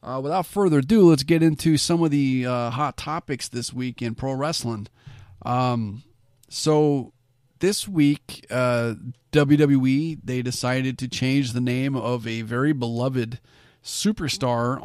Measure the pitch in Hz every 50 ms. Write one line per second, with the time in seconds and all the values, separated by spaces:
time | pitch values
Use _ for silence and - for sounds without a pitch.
0 | - 101 127 131 127 143 165 190 170 - - 202 202 185 151 143 131 143 220 226
1 | 196 170 160 139 135 147 165 165 160 165 156 - - 165 156 143 - - 175 170
2 | 165 160 143 143 139 135 131 127 123 123 123 123 120 117 113 127 147 139 127 -
3 | - 151 156 165 - - 143 123 - - - 120 117 - - 123 127 127 120 -
4 | 123 117 110 - 127 135 135 131 139 151 165 - - 120 113 104 104 - _ _
5 | _ - - - - - - - - - 123 127 127 127 123 120 113 104 98 117
6 | - _ _ _ _ _ _ _ _ _ - - - 156 156 151 151 147 143 139
7 | 120 - _ _ _ _ _ _ _ _ _ _ - 185 202 - - 208 196 165
8 | 143 143 147 - _ - - - - - - 123 127 123 123 120 117 117 107 -
9 | - 123 127 _ _ _ - 151 147 139 147 147 151 143 139 135 127 131 131 139
10 | 156 165 156 - - - 127 127 123 123 123 - - 123 127 131 131 131 127 -
11 | 131 123 - - 127 131 135 143 139 123 113 123 123 123 123 127 131 139 135 127
12 | 107 117 123 123 110 117 113 113 113 110 117 120 135 151 156 135 120 117 117 117
13 | 123 135 131 127 120 113 120 - _ _ _ _ _ _ _ _ _ - - -
14 | - 202 220 - 180 143 - - 135 127 120 117 117 120 131 -